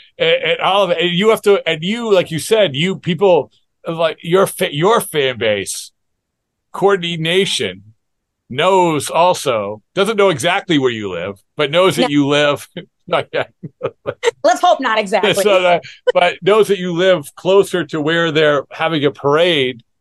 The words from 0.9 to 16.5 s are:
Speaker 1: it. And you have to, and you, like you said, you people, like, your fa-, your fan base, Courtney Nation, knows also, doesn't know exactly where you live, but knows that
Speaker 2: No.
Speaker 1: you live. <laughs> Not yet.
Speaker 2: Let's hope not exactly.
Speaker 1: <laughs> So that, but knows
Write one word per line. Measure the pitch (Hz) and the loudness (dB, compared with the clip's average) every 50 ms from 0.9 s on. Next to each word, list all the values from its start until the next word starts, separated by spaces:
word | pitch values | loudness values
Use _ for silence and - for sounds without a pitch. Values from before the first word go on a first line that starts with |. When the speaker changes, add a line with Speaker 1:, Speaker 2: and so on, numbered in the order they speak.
Speaker 1:
it. | 175 165 | 0 0
And | 170 175 175 170 | -2 -2 0 0
you | 196 220 | 2 2
have | 220 208 - | 2 2 4
to, | 208 202 185 - 165 | 2 2 2 2 -2
and | 165 160 156 | -4 -4 -4
you, | 180 220 240 240 226 202 | -4 -4 -4 -2 0 2
like | 185 170 - | 2 2 0
you | 160 156 | -4 -8
said, | 139 - 220 220 208 170 131 | -4 0 2 2 2 2 0
you | 135 160 190 190 143 | -2 -2 -4 -4 -4
people, | - 160 180 143 202 196 175 147 - - _ _ _ _ _ _ - - | -4 -6 -2 0 2 2 4 2 0 -2 _ _ _ _ _ _ -12 -10
like, | 165 160 170 160 160 - | -4 -2 -2 -2 -2 -4
your | - 170 165 190 202 | -4 0 2 2 2
fa-, | - - - 190 175 147 | 0 -2 -4 -6 -4 -2
your | 143 160 196 233 226 | 0 0 2 2 0
fan | - - - 156 139 131 127 107 | -2 -2 -2 -2 -2 -2 -2 -2
base, | 117 110 104 101 95 - - - - - _ _ _ _ _ _ _ _ _ _ _ _ _ _ _ _ - | -2 -2 -2 -2 -4 -8 -10 -12 -14 -16 _ _ _ _ _ _ _ _ _ _ _ _ _ _ _ _ -6
Courtney | - 175 196 202 190 175 170 170 165 | 0 0 2 2 0 -2 -4 -6 -4
Nation, | 160 160 180 190 196 - - - 123 95 90 95 101 110 - _ _ _ _ _ _ _ _ _ _ - | -2 0 0 0 0 0 -2 -4 -6 -6 -8 -10 -18 -20 -20 _ _ _ _ _ _ _ _ _ _ -10
knows | 117 131 156 185 196 190 180 170 160 147 120 - | -4 -2 0 2 2 2 2 2 0 -2 -4 -2
also, | - 165 170 180 180 - - 139 120 110 101 101 107 110 _ _ - | 0 2 2 2 2 0 -2 -2 -2 -2 -2 -6 -8 -12 _ _ -4
doesn't | 175 196 196 226 202 | -4 -2 -2 0 2
know | 202 196 | 2 2
exactly | 175 131 110 170 180 196 - - 170 147 | 2 0 -2 -2 -2 -2 -2 0 0 2
where | 131 131 | 2 0
you | 117 110 104 98 | -2 -4 -6 -8
live, | 90 85 87 101 98 - _ _ _ | -8 -8 -8 -8 -10 -12 _ _ _
but | - 151 139 | -4 -2 0
knows | 143 175 190 190 147 | 2 2 2 2 2
that | 156 165 | 2 0
Speaker 2:
No. | 147 | 2
Speaker 1:
you | 143 143 143 139 | 2 2 2 2
live. | 143 147 147 143 143 127 - - - | 2 2 2 2 0 -2 -6 -12 -16
<laughs> | 170 180 - _ _ _ | -16 -16 -16 _ _ _
Not | - 170 151 143 - - | -4 -4 -4 -4 -4 -4
yet. | 151 123 - _ _ - - _ - - - - _ - - - - - 480 - _ - | -6 -6 -6 _ _ -18 -18 _ -10 -10 -10 -10 _ -12 -12 -8 -6 -4 -4 -2 _ 0
Speaker 2:
Let's | 311 359 - | -2 0 2
hope | - 359 339 - | 2 0 0 0
not | 269 240 220 220 | 0 -2 -2 -2
exactly. | 214 185 202 202 190 202 180 | -2 -2 -2 0 0 0 0
Speaker 1:
<laughs> | 196 185 | 2 2
So | 208 196 185 | 2 2 2
that, | 180 180 175 165 - - - - - - - | 4 2 2 0 -2 -6 -20 -8 -2 0 2
but | 180 175 180 - - | 2 2 2 0 -2
knows | - 175 | 0 2